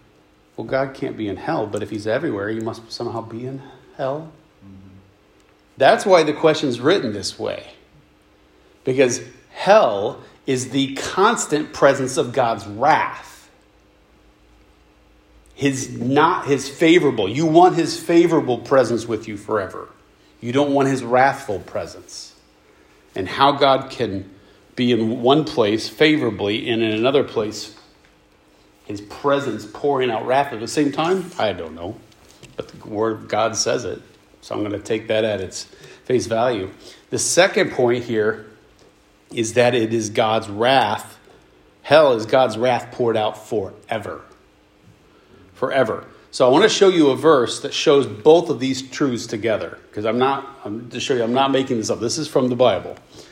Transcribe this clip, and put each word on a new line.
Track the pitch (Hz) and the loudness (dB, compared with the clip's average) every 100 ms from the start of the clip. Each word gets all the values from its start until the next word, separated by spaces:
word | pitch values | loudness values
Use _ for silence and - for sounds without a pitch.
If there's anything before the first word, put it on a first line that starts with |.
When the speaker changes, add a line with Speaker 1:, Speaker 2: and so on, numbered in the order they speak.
| _ _ _ _ _ - | _ _ _ _ _ -16
Speaker 1:
"Well, | 110 | -6
God | 135 135 | -4 -4
can't | - 127 107 | -6 -10 -6
be | 104 | -8
in | 92 | -8
hell, | - 156 110 | -6 -6 -4
but | 104 | -6
if | 104 | -8
he's | 107 104 | -8 -4
everywhere, | 123 160 104 101 | -4 -4 -6 -6
he | 110 | -6
must | 110 113 - | -8 -10 -12
somehow | - 117 113 | -10 -8 -8
be | 110 113 127 | -10 -12 -12
in | 135 - - - - | -12 -16 -20 -20 -8
hell?" | 135 147 160 - _ _ | -6 -6 -10 -20 _ _
Speaker 2:
Mm-hmm. | 98 95 95 95 _ _ _ _ _ _ _ - | -20 -20 -20 -20 _ _ _ _ _ _ _ 2
Speaker 1:
That's | 135 170 208 | 4 4 4
why | 180 | 4
the | 151 | 4
question's | 147 160 151 147 117 | 2 2 2 -2 -2
written | 131 196 127 | 0 0 -2
this | 101 - - | -6 -8 -8
way. | 107 50 - - _ _ _ _ _ _ _ _ _ _ | -8 -8 -12 -20 _ _ _ _ _ _ _ _ _ _
Because | - 131 127 120 - - _ | -2 2 2 0 -10 -20 _
hell | - 180 214 139 101 110 - - - - | -2 4 6 6 0 -4 -8 -16 -10 -4
is | 127 117 | -4 -2
the | 139 135 | -4 -4
constant | 135 - - 214 233 - 151 151 | -4 -6 2 2 2 -2 -4 -4
presence | - 143 127 127 160 | 2 4 4 0 -4
of | 127 | -4
God's | 131 117 110 98 | 0 -2 -2 -8
wrath. | 104 139 135 95 - - - - _ _ _ _ _ _ _ _ _ _ _ _ _ _ _ _ _ _ _ _ - | -2 2 2 0 -8 -18 -20 -20 _ _ _ _ _ _ _ _ _ _ _ _ _ _ _ _ _ _ _ _ -4
His | 139 131 - | -2 -2 -6
not, | 120 120 139 165 180 - | -6 -2 2 2 2 0
his | 139 - | -2 -2
favorable. | - 165 175 143 117 98 | 2 4 6 4 0 -2
You | 123 160 | 0 4
want | 160 180 170 | 6 6 6
his | 151 - | -2 -2
favorable | - 170 175 160 127 117 | 2 4 6 4 0 -2
presence | - 135 117 117 - | 2 2 4 0 -4
with | 107 - | -6 -6
you | 104 | -12
forever. | - 107 92 92 90 - _ _ _ _ | -4 -4 -4 -10 -16 -20 _ _ _ _
You | 117 | -4
don't | 131 147 | 0 2
want | 139 135 | 2 2
his | 131 | 0
wrathful | 117 123 135 131 - 92 | 2 4 4 2 -4 -8
presence. | - 104 85 92 - - - _ _ _ _ _ _ _ _ 98 | -8 -8 -8 -12 -20 -20 -20 _ _ _ _ _ _ _ _ -10
And | 92 | -6
how | - 139 | 2 2
God | 139 139 131 - | 4 4 2 -2
can | - 110 95 95 - _ _ _ - | -6 -6 -6 -12 -18 _ _ _ -2
be | 123 | 0
in | 113 110 123 | 2 0 0
one | 120 151 | 2 2
place | 147 - 104 107 - | 2 0 0 0 -4
favorably | - 156 151 123 98 101 113 131 | 0 2 2 0 -4 -4 -4 -2
and | 113 | -2
in | 110 | -2
another | 107 127 143 | 0 0 0
place | - 117 107 - - - _ _ _ _ _ _ _ _ _ _ - | 0 -4 -6 -6 -14 -18 _ _ _ _ _ _ _ _ _ _ -14
his | 101 | -14
presence | - - 143 139 123 107 - | -14 -6 0 0 0 -6 -10
pouring | - 143 135 127 | -6 -2 0 0
out | 113 120 | -2 0
wrath | 131 139 | 0 0
at | 113 | -4
the | 113 | -6
same | - 143 | -2 -2
time, | 135 160 190 170 - | 0 -2 -2 -4 -4
I | 110 | -4
don't | 90 82 80 | -4 -10 -10
know. | 87 113 - _ - - - - | -12 -12 -18 _ -20 -20 -18 -14
But | - | -14
the | - - | -16 -10
Word | 104 113 | -4 -2
of | 107 107 | -4 -4
God | 107 110 101 | 0 0 0
says | - 135 | -2 -2
it. | 90 87 - _ _ _ | -4 -10 -14 _ _ _
So | - 107 | -10 -6
I'm | |
gonna | 104 101 | -4 -6
take | 104 110 110 | -4 -6 -2
that | 110 113 | 0 0
at | 101 | -2
its | 92 - - - - - - | -6 -10 -16 -20 -20 -14 -2
face | 123 95 | -2 0
value. | 113 127 110 92 - - - _ | 0 0 -2 -6 -12 -20 -20 _
The | 117 | -4
second | - - 190 202 170 | 0 2 4 2 -2
point | - 123 120 117 | 2 2 0 -2
here | 110 107 107 - - _ _ _ _ _ _ - | -2 -2 -4 -8 -20 _ _ _ _ _ _ -10
is | 131 110 123 | -6 -2 2
that | 123 123 | 2 2
it | 110 | 0
is | 117 104 | -2 -2
God's | 98 110 110 101 | 0 0 0 -2
wrath. | 101 120 135 107 107 - - _ - _ _ _ _ | -2 2 2 2 -2 -8 -20 _ -20 _ _ _ _
Hell | - 151 147 | 2 4 6
is | 117 110 | 2 0
God's | 135 123 107 | 2 2 0
wrath | 127 120 - | -2 -2 -4
poured | - 117 110 | -4 -2 0
out | 107 - - | -2 -6 -6
forever. | 113 - - - 113 95 78 - - _ _ _ _ _ _ _ _ _ - - - | -6 -6 -10 -10 -8 -8 -12 -16 -20 _ _ _ _ _ _ _ _ _ -20 -20 -8
Forever. | 127 135 113 87 - - _ | -2 0 0 -2 -10 -20 _
So | - 127 | 2 6
I | |
wanna | 143 208 | 6 6
show | - 196 | 6 4
you | 175 143 | 6 4
a | 123 | 4
verse | 156 143 117 - | 4 4 2 -4
that | 131 | -8
shows | - 165 143 117 | -2 4 4 2
both | 104 151 170 170 | 2 6 6 4
of | 123 | -2
these | 131 127 | -2 -4
truths | - - 143 117 - | -8 -4 -2 -2 -6
together. | 113 113 101 85 - - | -6 -2 -2 -4 -14 -16
'Cause | 104 107 | -6 -4
I'm | 120 | 0
not, | 135 139 - - | 0 -2 -6 -14
I'm | 107 110 123 | -12 -12 -10
to | 123 | -6
show | - 127 | -2 0
you, | |
I'm | 113 | 0
not | 127 135 | 0 2
making | 135 135 120 | 0 0 -2
this | 104 | -4
up. | 92 | -4
This | 117 156 | -4 -4
is | 147 | -2
from | 147 127 | 0 0
the | 120 | 2
Bible. | 127 90 87 - - - - | 2 2 -4 -14 -20 -20 -20